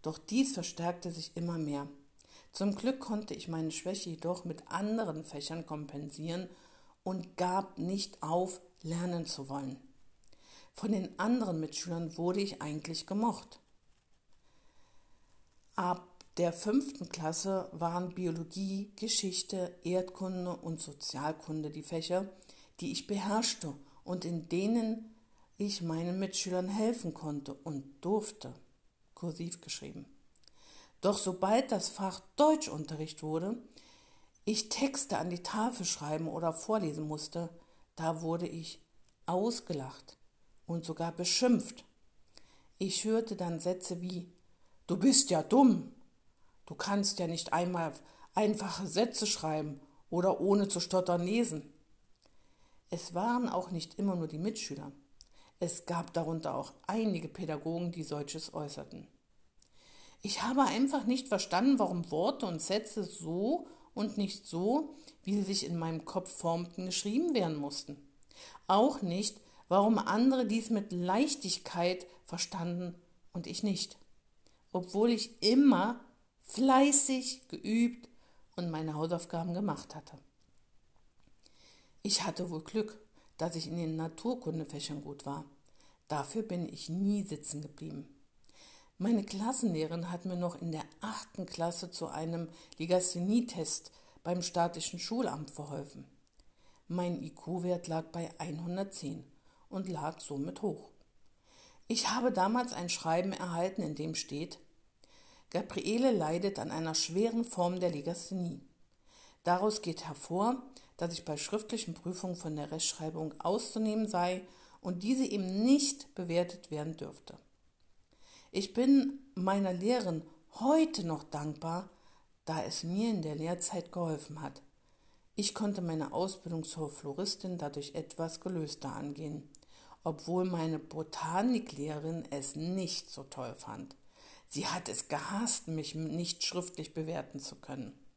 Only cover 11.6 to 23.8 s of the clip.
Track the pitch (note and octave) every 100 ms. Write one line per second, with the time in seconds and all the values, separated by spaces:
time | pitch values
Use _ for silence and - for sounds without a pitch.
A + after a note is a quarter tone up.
11.6 | D#3 - F3+ E3+ E3 E3 E3+ G3 G3 -
12.6 | D3+ D3+ D#3 D#3+ - G3+ A#3 - - -
13.6 | _ _ _ _ _ - _ - _ -
14.6 | - - - - - - _ - - _
15.6 | _ - F3+ F3 - - - - F3 E3
16.6 | G#3+ B3+ - - F3 E3+ D#3+ E3 F#3+ F#3+
17.6 | F3+ D#3 E3+ F3 F3+ F3+ F3+ E3 E3 F#3+
18.6 | G3 G3 G3+ - A3 - F#3+ F3+ - F#3+
19.6 | F3+ - E3+ F3+ F#3 - F#3 F#3 F3+ E3+
20.6 | E3 D#3+ - C#3+ - C3 D3+ D#3 - D#3
21.6 | D3+ D#3 D3+ E3 D#3+ F3+ G3 - - -
22.6 | - - F3 F3+ - G3+ G3 G#3 A#3 -
23.6 | D#3 -